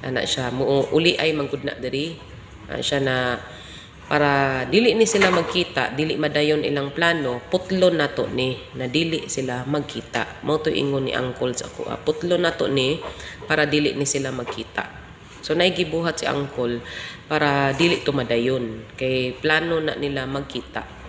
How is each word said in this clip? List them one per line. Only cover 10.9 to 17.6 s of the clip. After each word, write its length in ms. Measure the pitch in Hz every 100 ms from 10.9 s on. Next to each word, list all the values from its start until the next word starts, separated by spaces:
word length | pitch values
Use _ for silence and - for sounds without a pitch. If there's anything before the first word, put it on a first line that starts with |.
| 139 131
ni 80 |
Uncle 400 | - 127 120 127
sa 160 | 120 -
ako, 160 | - -
ah, 120 | 117
putlo 360 | - 151 175
na 160 | 175 175 165
to 80 | -
ni, 320 | 135 131 160 - - - - -
para 160 | 156
dili 320 | 147 151 147
ni 80 | -
sila 320 | 139 139 135
magkita. 480 | 131 120 - 113 - - - - - - - -
So, 80 |
naigibuhat 680 | 156 180 165 170 160 165 151
si 40 | 143
Uncle 560 | 139 139 - 120 120 - - - - -
para 400 | 151 147 143